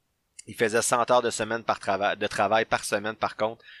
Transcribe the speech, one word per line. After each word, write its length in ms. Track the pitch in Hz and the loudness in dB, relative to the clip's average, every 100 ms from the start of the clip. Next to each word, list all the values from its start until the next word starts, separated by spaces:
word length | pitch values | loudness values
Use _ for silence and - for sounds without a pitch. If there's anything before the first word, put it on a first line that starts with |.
| _ _ _ - - | _ _ _ -20 -18
Il 80 | |
faisait 280 | 107 113 113 | -2 2 2
cent 280 | - 123 117 | 2 2 4
heures 120 | 123 | 4
de 80 | 117 | 4
semaine 320 | - 107 113 | -2 -4 -4
par 160 | 107 104 | -2 -4
trava-, 380 | - 95 101 104 | -2 0 0 0
de 100 | 104 | -4
travail 380 | - 101 110 113 | 0 2 2 2
par 180 | 123 | -2
semaine, 300 | - 107 107 | -2 -4 -4
par 220 | 110 101 - | -4 -6 -2
contre, 260 | 110 113 - - | -4 -4 -18 -20